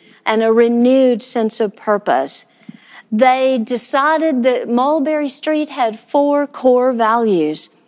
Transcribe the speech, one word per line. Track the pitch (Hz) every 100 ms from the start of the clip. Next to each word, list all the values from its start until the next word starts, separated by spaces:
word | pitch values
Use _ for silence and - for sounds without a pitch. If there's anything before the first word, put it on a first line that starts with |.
| _ _
and | 208 220
a | 226
renewed | 226 233 240 247 269 262 220
sense | - 240 220 -
of | 208
purpose. | - - 208 185 131 135 - - _ - - - - -
They | 214 254 262 262 262
decided | 220 240 - 277 294 311 320 254
that | 254 247 -
Mulberry | 240 269 311 285 302 285
Street | - 311 302 294
had | 277 226 220
four | - 285 285 285 277
core | - 254 247 254
values. | 233 220 233 226 175 151 156 - _